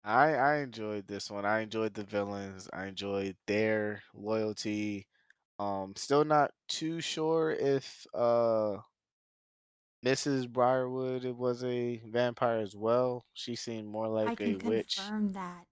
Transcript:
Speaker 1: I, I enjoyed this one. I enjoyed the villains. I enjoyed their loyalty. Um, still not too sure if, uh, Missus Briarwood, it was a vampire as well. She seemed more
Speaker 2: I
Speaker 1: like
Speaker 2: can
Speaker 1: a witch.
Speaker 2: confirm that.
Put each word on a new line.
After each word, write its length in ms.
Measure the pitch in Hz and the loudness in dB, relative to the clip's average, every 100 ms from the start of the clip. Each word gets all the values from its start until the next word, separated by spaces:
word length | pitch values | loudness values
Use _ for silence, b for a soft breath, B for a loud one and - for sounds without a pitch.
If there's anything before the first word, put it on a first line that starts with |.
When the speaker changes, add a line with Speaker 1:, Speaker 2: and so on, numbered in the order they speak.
Speaker 1:
I, 320 | 104 117 151 | 4 6 6
I 200 | 143 139 151 | 6 4 2
enjoyed 500 | 135 113 107 107 95 | -2 -6 -4 -4 -4
this 240 | 101 - | -8 -6
one. 140 | 101 | -2
I 160 | 101 110 | 2 2
enjoyed 320 | 110 110 110 | 0 -2 -2
the 100 | 104 | -4
villains. 680 | 101 104 101 101 98 95 92 | -4 -2 -2 -4 -8 -12 -12
I 140 | - | -10
enjoyed 500 | 95 92 101 98 98 92 - | -8 -6 -2 -2 -2 -6 0
their 560 | 104 110 107 104 101 - | 2 4 2 -2 -6 -12
loyalty. 960 | 104 101 110 107 104 110 107 104 101 - b b b _ - | -10 -2 0 0 -2 -4 -2 -2 -6 -10 b b b _ -6
Um, 340 | 101 98 95 | -4 -2 -6
still 280 | 101 - 143 | -8 2 2
not 260 | 151 151 143 _ - | 6 4 4 _ -10
too 340 | - 160 165 | -6 -4 -4
sure 500 | - - 156 165 156 | -4 -2 0 2 2
if, 540 | - 139 139 - - - | 2 2 2 -2 -18 -10
uh, 640 | - 120 120 117 110 107 101 - _ _ _ _ _ _ _ _ _ _ _ | 0 4 4 4 2 0 -2 -10 _ _ _ _ _ _ _ _ _ _ _
Missus 420 | 123 135 147 135 123 | 0 0 2 0 0
Briarwood, 760 | 120 123 131 127 127 131 127 | 2 4 4 0 -4 -4 -4
it 100 | 127 | -4
was 280 | 120 123 120 | -2 -2 0
a 340 | 127 123 120 117 | -2 -2 -2 -4
vampire 540 | 113 120 123 117 123 113 | -2 0 0 2 2 2
as 160 | 104 104 | -2 -2
well. 480 | 110 123 127 123 _ | 2 4 4 -2 _
She 220 | - - 117 | -12 -8 -8
seemed 300 | - 113 107 | -6 -8 -6
more 180 | 107 110 110 | -4 0 2
Speaker 2:
I 40 | 107 | 0
Speaker 1:
like 60 | |
Speaker 2:
can 60 | 233 | 0
Speaker 1:
a 140 | 220 | -2
witch. 440 | 196 226 220 - - | 0 0 0 0 -6
Speaker 2:
confirm 340 | 202 214 208 | -4 -2 -2
that. 320 | 190 180 175 - | -2 -10 -12 -20